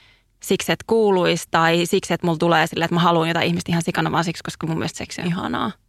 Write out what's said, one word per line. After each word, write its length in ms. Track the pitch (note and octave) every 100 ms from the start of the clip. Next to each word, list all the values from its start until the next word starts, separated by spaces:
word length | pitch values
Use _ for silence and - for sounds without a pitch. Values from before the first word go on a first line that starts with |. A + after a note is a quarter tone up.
| _ _ _ _
siksi, 280 | - F#3+ -
että 120 | E3 -
kuuluisi 600 | A3+ G#3 F#3 E3+ E3+ -
tai 340 | E3+ E3 E3+ F3
siksi, 280 | F#3+ -
että 140 | E3+ F3
mulla 100 | D#3+
tulee 300 | E3+ D#3+ E3
silleen, 180 | - E3
että 100 | E3+
mä 60 |
haluan 260 | F3 E3+ D#3+
jotain 200 | E3+ F3
ihmistä 240 | F3 -
ihan 100 | E3+
sikana, 300 | F3 F3 D#3+
vaan 120 | D#3
siksi, 200 | E3+ -
koska 240 | - - D#3+
mun 100 | D#3+
mielestä 200 | E3 -
seksi 240 | - -
on 60 | F3+
ihanaa. 440 | F3 A3 B3 A3 -